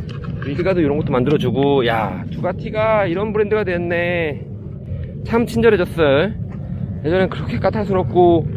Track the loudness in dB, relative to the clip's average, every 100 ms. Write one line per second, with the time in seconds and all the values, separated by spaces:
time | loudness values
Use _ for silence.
0 | -8 -10 -8 -8 -6 -2 0 2 2 0
1 | 0 0 2 2 2 2 2 4 2 2
2 | 0 -4 -8 -6 -4 -4 -6 -2 2 2
3 | 2 0 -2 0 2 0 0 -2 -2 0
4 | 0 0 -2 -4 -10 -12 -12 -12 -8 -8
5 | -8 -8 -2 0 0 2 4 4 2 2
6 | 4 4 2 -2 -8 -8 -8 -6 -6 -6
7 | 0 0 0 -2 -6 -2 0 0 0 0
8 | 2 4 6 6 2